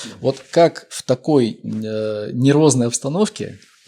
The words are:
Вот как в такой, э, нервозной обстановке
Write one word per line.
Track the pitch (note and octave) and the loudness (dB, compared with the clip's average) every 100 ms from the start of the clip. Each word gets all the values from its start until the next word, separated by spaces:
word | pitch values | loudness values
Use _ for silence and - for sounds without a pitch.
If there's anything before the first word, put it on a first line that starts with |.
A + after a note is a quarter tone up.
| - - | -16 -4
Вот | C3 C3+ - | -4 -4 -2
как | - E3 - - | 4 4 2 -14
в | - | -16
такой, | - B2+ - D3 A#2 - | -4 -2 2 2 2 -4
э, | A2+ A2 A2 A2 G#2+ G#2+ G#2 | -10 -8 -6 -6 -4 -6 -6
нервозной | B2 C3+ D3 D#3 B2 A#2+ | 0 2 6 4 4 0
обстановке | - C3+ E3 G#3 - G2+ F#2+ _ _ | -2 -6 -2 -2 -2 -12 -12 _ _